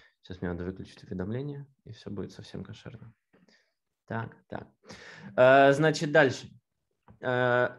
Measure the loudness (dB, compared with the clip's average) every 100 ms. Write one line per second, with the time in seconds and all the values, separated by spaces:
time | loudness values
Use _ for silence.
0 | _ _ _ -12 -8 -8 -10 -12 -16 -20
1 | -14 -10 -8 -8 -10 -14 -18 _ -20 -20
2 | -14 -12 -14 -16 -18 -16 -16 -18 -18 -20
3 | -20 _ _ _ _ _ _ _ _ _
4 | _ -10 -10 -16 _ -16 -16 _ _ -20
5 | -20 -20 -10 4 6 8 6 6 2 0
6 | 0 4 2 0 -12 -20 _ _ _ _
7 | _ -10 -4 0 2 2 0